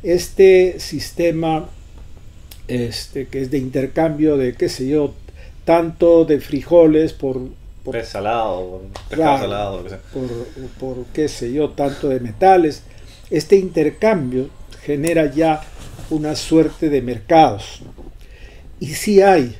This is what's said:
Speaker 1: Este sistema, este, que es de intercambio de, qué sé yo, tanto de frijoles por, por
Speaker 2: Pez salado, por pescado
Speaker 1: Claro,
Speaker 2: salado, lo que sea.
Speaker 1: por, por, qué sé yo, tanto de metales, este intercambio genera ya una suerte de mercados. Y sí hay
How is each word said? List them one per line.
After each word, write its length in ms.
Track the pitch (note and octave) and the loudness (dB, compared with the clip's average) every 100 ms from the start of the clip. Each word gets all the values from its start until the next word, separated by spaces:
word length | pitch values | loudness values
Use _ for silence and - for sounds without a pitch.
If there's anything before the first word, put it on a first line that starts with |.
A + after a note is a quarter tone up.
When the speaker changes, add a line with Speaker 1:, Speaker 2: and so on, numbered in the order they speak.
Speaker 1:
Este 760 | F3+ F3 - - F#3+ F#3 F#3 E3+ | 0 -2 -2 6 8 8 4 -2
sistema, 880 | - D3 - - E3+ D#3+ D#3+ D#3 F3+ - - - - - - - - - - | -10 -10 -8 -2 -2 0 -2 -4 -6 -16 -20 -20 -18 -18 -20 -20 -20 -18 -8
este, 600 | B2 A#2 - - C#3+ B2+ | -6 -4 -8 -10 -12 -8
que 140 | C3+ | -8
es 100 | B2+ | -4
de 60 | C#3+ | -4
intercambio 800 | B2+ C3+ C3+ - D#3+ D3 D#3 C#3+ | -4 -4 -4 -2 -2 2 2 2
de, 160 | B2+ | 0
qué 160 | A#2 F3 | -2 -4
sé 180 | - C3 | -4 -2
yo, 260 | D3+ C#3+ - - - - - - | -2 -2 -6 -20 -20 -20 -10 2
tanto 580 | E3+ E3 E3 E3+ E3+ D#3+ | 2 2 2 6 6 6
de 140 | C#3+ | 2
frijoles 720 | - C#3 - E3+ D#3+ D#3 D#3 | 0 -8 4 6 6 4 0
por, 280 | - C3+ B2+ C3 - - - | -4 -6 -6 -10 -16 -20 -14
por 100 | - | -8
Speaker 2:
Pez 160 | A#2 A2+ | -8 -8
salado, 600 | G#2 G#2 A#2 A2 F2+ F#2 | -6 -2 -2 -2 -4 -8
por 120 | F#2 F#2+ - - | -12 -14 -16 -8
pescado 0 | B2+ | 0
Speaker 1:
Claro, 260 | D#3+ C#3 | 2 2
Speaker 2:
salado, 340 | - G2+ G2+ F#2+ | -2 -4 -6 -8
lo 60 | |
que 60 | F2+ | -12
sea. 100 | F#2+ - | -14 -12
Speaker 1:
por, 840 | C#3 B2+ A#2 A#2+ - C3 - C3 B2 | -10 -8 -8 -12 -14 -16 -12 -10 -10
por, 100 | B2 | -10
qué 140 | - D3 | -4 -4
sé 240 | - A#2+ | -4 -6
yo, 160 | C#3 D3 | -2 -4
tanto 400 | - C#3+ C#3 D3 | -2 -4 -2 -4
de 100 | C3 | -4
metales, 640 | A#2+ G#2+ F#3+ F#3 D#3+ C#3 - - - - - | -6 2 4 6 4 -2 -16 -20 -20 -20 -4
este 260 | F3+ - G3 | -4 4 4
intercambio 920 | F#3 D#3+ D3+ - G#3+ F3+ B2+ B2+ C#3 - - - | 4 0 -2 2 0 2 -2 -4 -6 -12 -20 -14
genera 480 | - D3 D#3+ E3 D3 | -6 -4 0 0 0
ya 280 | C#3 D#3+ D#3 - - - - - | 2 0 0 -6 -16 -18 -16 -6
una 260 | D#3 D3+ D3 | -4 -4 -6
suerte 540 | - D#3+ D3+ - D#3+ | 2 4 4 0 0
de 120 | C#3+ | 0
mercados. 800 | A#2+ A2+ - E3 C#3+ G2+ - - - - - - - - - - - - | -2 -8 4 6 6 2 -10 -16 -18 -18 -18 -20 -20 -20 -20 -20 -20 -12
Y 60 | D3 | -10
sí 340 | - - G3 | -6 4 6
hay 340 | G3 F3+ B2 | 6 4 2